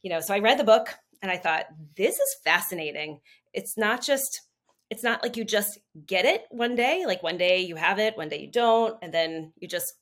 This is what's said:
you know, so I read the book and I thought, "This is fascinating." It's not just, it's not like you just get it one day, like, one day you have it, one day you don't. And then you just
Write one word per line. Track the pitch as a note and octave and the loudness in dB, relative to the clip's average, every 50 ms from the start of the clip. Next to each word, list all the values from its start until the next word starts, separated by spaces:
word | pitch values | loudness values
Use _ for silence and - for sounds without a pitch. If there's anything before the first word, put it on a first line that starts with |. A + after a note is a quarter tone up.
| - | -6
you | F#3 | -4
know, | E3+ D#3+ | -4 -4
so | E3 - G3 | -2 0 0
I | |
read | G3+ G#3 A3+ C#4 C#4 | 4 4 4 4 6
the | C4+ | 8
book | A3 A3 - - - - - _ _ _ _ - | 8 8 6 6 -2 -12 -16 _ _ _ _ -4
and | F#3+ | -4
I | F3+ | -4
thought, | F3+ - E3 D#3 - - - D#3 D#3 D#3 D3 _ | -2 0 0 0 0 -2 -6 -14 -20 -20 -18 _
"This | - G3 D4+ - - | 0 0 0 2 0
is | C#5 C#5 - - _ | -2 -2 -2 -4 _
fascinating." | D#3+ E3 F3 - - F#3 E3+ D#3 D3+ D3 D3 D3+ D#3 D3+ - _ _ - _ _ _ | 2 2 2 0 -4 -6 -6 -8 -8 -8 -8 -8 -10 -10 -14 _ _ -20 _ _ _
It's | - - - - - G#3+ | -10 -8 -8 -6 -2 0
not | G#3+ G#3+ B3 B3 - | 0 0 0 0 0
just, | C#4+ C#4 C4+ C4+ - - - _ _ _ _ _ _ _ _ _ _ | 0 0 0 0 -6 -8 -12 _ _ _ _ _ _ _ _ _ _
it's | G#3+ G#3 | -12 -4
not | A#3+ A#3 A3+ - - | -2 -2 -2 -2 -4
like | A#3 - | -6 -4
you | A#3 A3 | -6 -4
just | - G#3+ G#3 G#3 - - - _ _ _ D#3+ D3 | -2 0 -2 -2 -2 -8 -12 _ _ _ -20 -8
get | - F#3+ F3+ F#3+ | -2 0 2 2
it | C#4 F#4+ A4+ - _ | 2 2 0 -4 _
one | - A#3 A#3 A#3+ B3 | -6 -4 -2 -2 0
day, | A#3 A#3+ C4 D#4+ F#4 F4+ | 0 0 0 0 0 -2
like, | B3 F#3+ F#3 E3+ | -2 -4 -2 -4
one | E3 E3+ | -6 -2
day | E3+ F3+ F3+ F#3 F#3 | 0 2 2 2 2
you | F#3 F3 E3 | 0 -4 -4
have | D#3 E3 E3+ G3 | -2 0 0 2
it, | G3 G#3+ A3 G#3+ | 2 0 0 -2
one | - D#3+ D3+ | -4 -8 -8
day | D3+ D3 | -8 -10
you | C#3 D3 | -10 -4
don't. | - A#3 A#3+ A3+ A3+ A3+ A3+ A3 A3 A3 | 0 2 4 6 6 6 4 0 -2 -8
And | - E3 | -12 -4
then | D#3+ E3 E3 D#3+ D#3+ D#3+ D#3+ D#3 _ | -2 -2 0 0 -4 -8 -10 -12 _
you | _ - | _ -12
just | F#3 F3+ E3+ F3 - - _ | -8 -6 -6 -6 -8 -12 _